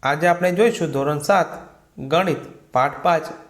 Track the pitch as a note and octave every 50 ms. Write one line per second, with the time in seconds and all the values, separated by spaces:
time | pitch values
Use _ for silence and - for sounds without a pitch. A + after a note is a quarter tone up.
0 | - C3 C#3+ D#3 E3 F3 E3+ F3 F3+ F3+ F3+ F3+ A3 A#3+ A#3 - E3+ D3+ C3+ C#3
1 | C3+ C#3+ D3+ D3 D3 - G3+ F#3+ E3 - - - - - - _ _ _ _ -
2 | C3+ C3+ D3+ E3 F#3+ F#3 D3 - - - - - - _ - B2+ C3 C#3+ C#3+ -
3 | - F3+ E3+ D#3+ D#3+ - - - - -